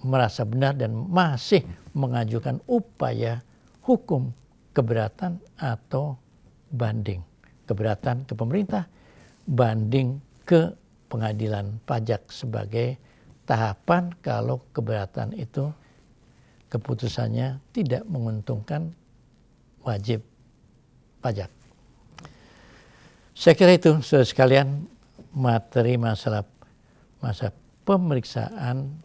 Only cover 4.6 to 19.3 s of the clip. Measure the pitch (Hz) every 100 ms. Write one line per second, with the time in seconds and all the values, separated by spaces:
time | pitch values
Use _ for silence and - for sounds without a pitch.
4.6 | _ - 117 113 107 - 180 175 - -
5.6 | 131 110 - 135 147 131 _ _ - _
6.6 | _ 131 113 110 104 90 85 _ _ _
7.6 | - 101 110 104 135 123 135 110 113 180
8.6 | 196 208 170 _ - - - _ - 127
9.6 | 117 110 107 135 123 139 - _ - 170
10.6 | 170 - _ _ _ 113 110 107 110 104
11.6 | 101 110 - 120 110 107 - - 120 110
12.6 | 104 113 120 131 - _ - - - 113
13.6 | 110 101 - 175 175 170 - 113 113 127
14.6 | - - 110 107 95 - 107 220 123 -
15.6 | 143 151 _ _ _ _ _ _ _ _
16.6 | _ 117 - 117 120 - 113 113 131 135
17.6 | - 240 151 - 220 147 113 110 - 110
18.6 | - 147 160 165 _ _ _